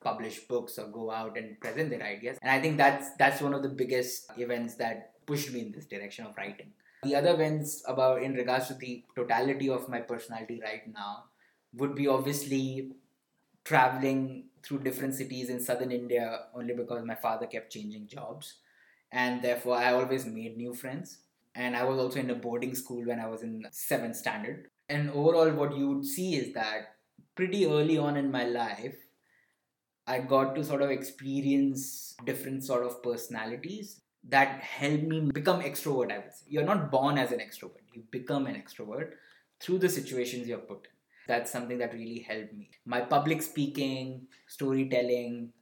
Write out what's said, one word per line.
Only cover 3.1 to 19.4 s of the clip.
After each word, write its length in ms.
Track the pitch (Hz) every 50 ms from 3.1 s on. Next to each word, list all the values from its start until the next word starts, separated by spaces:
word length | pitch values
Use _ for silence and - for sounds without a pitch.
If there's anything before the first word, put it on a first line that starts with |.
| -
that's 240 | - 147 139 - -
one 120 | 143 139 139
of 100 | 135 135
the 60 | 131
biggest 640 | - 131 123 120 131 123 123 - - - - - -
events 380 | 117 123 120 120 117 117 113 -
that 380 | - 120 113 110 - - - _ _ -
pushed 260 | - 147 143 143 127
me 100 | 127 120
in 100 | 110 104
this 140 | 104 104 -
direction 400 | - 104 101 101 98 - - 110
of 120 | 104 -
writing. 360 | 110 98 104 101 - - - - _ _ _ _ -
The 140 | - 139 139
other 180 | 143 151 175 165
events 500 | 156 156 156 156 151 147 - - - -
about, 340 | 135 127 131 131 131 131 123
in 120 | 131 135 131
regards 340 | 123 120 123 131 135 131
to 80 | - 131
the 280 | 127 127 127 120 - - _ -
totality 540 | 131 120 113 113 120 127 139 135 135 135 135
of 200 | 127 123 - 131
my 100 | 123 120
personality 640 | - - 117 113 - - 113 113 110 120 120 110 110
right 200 | 107 110 110 - 113 107
now, 320 | 104 101 101 104 - - _ _ _ _ _ _ _ _ _ -
would 220 | 120 139 139 139
be 120 | 143 139
obviously 840 | 135 131 127 131 143 143 - - - 135 135 131 131 131 131 131 131 - - _ _ _ _ _ _ _ _ _ _ _ _ -
traveling 840 | - 156 135 127 131 131 135 135 135 135 135 131 131 - - - - _ _ -
through 160 | - 143 135
different 340 | 131 131 127 135 139 131 117
cities 360 | 127 123 - 131 127 123 123
in 100 | 123 123
southern 320 | - 131 123 123 127 127
India, 540 | 123 120 120 120 120 120 117 113 113 - - - -
only 200 | 123 117 120 120
because 300 | 120 117 120 120 117 113
my 120 | 117 110
father 320 | - 123 113 113 113 120
kept 240 | 117 113 110 - - -
changing 340 | 110 104 104 107 107 104
jobs. 500 | - - - - 113 143 151 - - - _ _ _ _ _ _ _ _ _ _ -
And 300 | 127 127 127 123 123 123